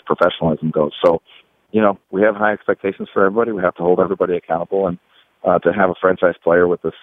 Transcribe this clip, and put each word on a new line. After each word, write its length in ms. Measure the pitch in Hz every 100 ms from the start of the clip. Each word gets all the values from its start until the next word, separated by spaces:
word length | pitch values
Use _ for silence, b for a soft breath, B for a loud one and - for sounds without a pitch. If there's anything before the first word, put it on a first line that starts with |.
| -
professionalism 680 | 80 90 - 82 80 80
goes. 220 | 78 76 -
So, 180 | 87 82 b b _ _ _
you 80 | 107
know, 180 | 107 98 _
we 100 | 95
have 160 | 107 101
high 160 | 107
expectations 560 | 104 - 98 98 - 110
for 120 | - 98
everybody. 260 | 107 117
We 100 | 104
have 140 | 90 -
to 80 |
hold 160 | 87 90
everybody 380 | 92 95 90 87
accountable, 500 | - 85 87 98 95
and, 100 | 90 _ b b _
uh, 160 | 92 90
to 140 | 87
have 160 | 101 95
a 60 | 90
franchise 360 | 92 92 90 85
player 240 | - 87 87
with 160 | 87
the 120 | 82 -